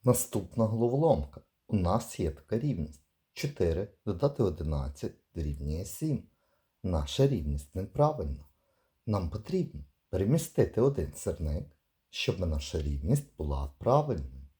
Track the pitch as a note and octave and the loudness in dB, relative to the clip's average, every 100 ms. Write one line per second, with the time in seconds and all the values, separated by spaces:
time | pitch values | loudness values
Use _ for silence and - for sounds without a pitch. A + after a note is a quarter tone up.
0 | C3 A2+ - G#2+ F2+ - A2 A2 A#2+ C3+ | 4 4 2 -4 -4 0 2 4 2 4
1 | D#3+ G2 C#2+ - _ _ _ G#2+ F2 G#2+ | 4 4 0 -10 _ _ _ 2 4 2
2 | - - E2 C#2+ _ A2 C#3+ F#2 D2 - | 0 -2 -2 -4 _ -2 0 -2 -4 -8
3 | _ _ _ - D3 C#3+ F2 D#2+ G#2 _ | _ _ _ -8 -8 0 2 2 -4 _
4 | - F2+ C#3+ C#3+ G#2 D#2+ D#2 D2 C2 - | -6 0 0 2 0 2 -2 -2 -2 -6
5 | - - _ - D2+ C#2 C#2+ D#2 G2+ - | -10 -10 _ -6 -4 -4 -4 -4 -6 -6
6 | D#3 C3 - _ _ _ _ _ F#2+ E2+ | -2 -2 -4 _ _ _ _ _ -2 -2
7 | C#2+ - C#3 A#2+ D2 D2 - D#2+ G2+ - | -2 2 4 4 -2 -4 -4 -8 -6 2
8 | D3 D3 D#2 C#2 - _ _ _ _ _ | 2 2 -4 -6 -12 _ _ _ _ _
9 | - G#2 E2+ G#2 - F#3 D#3 D2+ - _ | -2 0 0 -6 -2 -2 -2 -6 -18 _
10 | _ F#2 G2 C#3+ C#3+ - G2+ - C3 C#3 | _ 0 2 2 0 0 2 4 2 2
11 | D2+ - - - D#2+ D#2 - _ _ _ | -4 -4 -6 -2 -2 -2 -6 _ _ _
12 | _ - - G2 F2 D2 C#2 E2 D2 C#2+ | _ -4 -2 0 0 -2 -2 -4 -2 -2
13 | D2+ C#3+ C#3 _ D2+ C#2 C#2+ - A2+ C#3 | 0 0 0 _ -4 -2 -4 -2 4 4
14 | D3+ F#2+ C#2 - - | 4 -4 -6 -12 -18